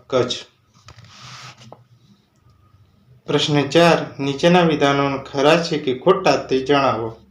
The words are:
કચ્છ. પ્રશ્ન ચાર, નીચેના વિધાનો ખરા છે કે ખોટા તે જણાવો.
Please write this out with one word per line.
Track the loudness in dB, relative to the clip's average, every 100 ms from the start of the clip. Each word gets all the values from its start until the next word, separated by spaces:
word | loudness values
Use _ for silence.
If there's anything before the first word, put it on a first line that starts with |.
| -4
કચ્છ. | -2 -2 -8 -14 _ _ _ -20 -20 -20 -20 -20 -20 -20 -20 -20 -20 _ _ _ _ _ _ _ _ _ _ _ _ _ _ -4
પ્રશ્ન | -2 0 -2 2
ચાર, | 4 4 2 -2 -8
નીચેના | -8 -2 2 4
વિધાનો | 2 2 0 0 -2 -4
ખરા | -6 0 2 2
છે | 0 -4
કે | -4 -2
ખોટા | 0 2 2 0
તે | -2 -4
જણાવો. | 0 0 0 -2 -6 -12 _